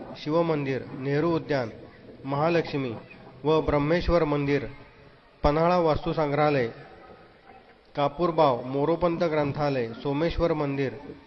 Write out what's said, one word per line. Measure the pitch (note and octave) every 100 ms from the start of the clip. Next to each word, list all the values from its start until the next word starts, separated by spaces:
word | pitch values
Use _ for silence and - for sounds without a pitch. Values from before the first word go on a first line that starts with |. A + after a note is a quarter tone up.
| - -
शिवमंदिर, | D3+ D#3+ E3+ D3+ C3+ B2+ A2+
नेहरू | C3 C3+ C#3+ E3+ D#3+
उद्यान, | C3+ C#3+ A2+ - - - - -
महालक्ष्मी | C3+ C#3 D#3+ E3+ - D3 B2+ G#2+ - - - -
व | C#3+ D#3
ब्रह्मेश्वर | C#3+ D3 D3 F3 E3+ E3+
मंदिर, | D#3 D3 C#3+ C#3+ A2+ - - - - - _ _
पन्हाळा | D3 D3 E3+ F3+
वास्तुसंग्रहालय, | E3 D3 E3+ D#3+ D3 C#3+ D3+ C#3 A#2 - - - - - - - - - - - _ -
कापूरबाव, | C#3+ C#3 F3 D#3+ D3 A#2+
मोरोपंत | B2+ C#3 D3 E3 F3 E3+
ग्रंथालय, | E3+ D3+ C#3+ D3 D3 C3+ A2+
सोमेश्वर | A2+ C#3+ C#3 E3 - E3+
मंदिर | D#3 C#3+ C#3 C3 A2+ - -